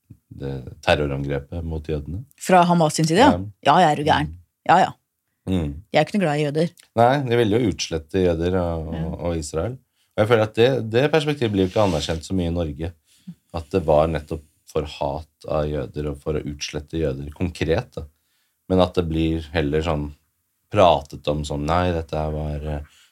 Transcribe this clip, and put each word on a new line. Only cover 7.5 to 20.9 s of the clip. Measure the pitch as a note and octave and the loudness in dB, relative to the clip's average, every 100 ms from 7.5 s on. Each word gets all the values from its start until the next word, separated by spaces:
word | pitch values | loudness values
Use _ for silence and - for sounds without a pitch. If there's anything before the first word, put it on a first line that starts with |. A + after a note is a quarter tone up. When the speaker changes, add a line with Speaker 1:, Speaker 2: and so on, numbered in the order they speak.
| G#2+ | 2
Speaker 1:
jo | A2 | 0
utslette | E2 - E2 - G2 | -2 -4 -6 -4 0
jøder | F#2 D#2+ F2 F#2 | 2 2 0 0
og, | F2 E2 D#2+ | -2 -4 -6
og, | |
Speaker 2:
Ja. | D#2+ E2 D2+ | -6 -6 -6
Speaker 1:
og | E2+ E2 | -6 -6
Israel. | D#2 D#2 F#2+ C3 _ _ _ - | -6 -6 -6 -8 _ _ _ -2
Og | |
jeg | G#2+ | 2
føler | A#2 | 2
at | A2 - | 2 2
det, | A#2+ C3 A2+ | 2 2 0
det | A2+ D3 | 0 2
perspektivet | D#3+ D3 D3 A#2 | 2 0 -2 0
blir | G2+ F#2 | 2 0
jo | |
ikke | A2 G2+ | 2 2
anerkjent | D#2+ D2 E2 - | 0 -2 -6 -4
så | F#2+ | -2
mye | E2+ | -2
i | E2+ | -2
Norge. | D#2+ C#2+ E2 - _ _ - E3+ _ | -4 -6 -8 -10 _ _ -20 -20 _
At | E2+ D#2+ | -12 -4
det | F#2+ D#2+ | -2 4
var | D2+ D#2+ | 4 4
nettopp | D#2 D2+ E2 - _ - | 0 -6 -10 -12 _ -8
for | D#2+ D2 | -6 -6
hat | - D2 D2 D#2+ _ - | -6 -6 -6 -10 _ -6
av | D2+ D2+ | -4 -2
jøder | D2 C2 - D2 | -4 -6 -6 -8
og | C#2+ | -6
for | - D2+ | -6 -6
å | |
utslette | D2+ D2 - D2+ C#2+ E2 | -6 -10 -10 -10 -8 -4
jøder | D2+ C2+ C#2+ | -4 -4 -10
konkret, | - F2+ - D#2 E2 C#3 - | -6 -6 -4 0 0 -2 -10
da. | D#2 _ _ _ _ _ - | -14 _ _ _ _ _ 0
Men | F#2 | 2
at | F2 F2 | 4 2
det | E2+ | 0
blir | D#2+ D#2+ D#2+ D#2 | 0 0 0 -2
heller | E2 C#2+ D#2 | -2 0 0
sånn | D#2+ D2+ D2 D2 _ _ _ _ _ | 0 -2 -4 -10 _ _ _ _ _
pratet | G#2 F2+ | 4 6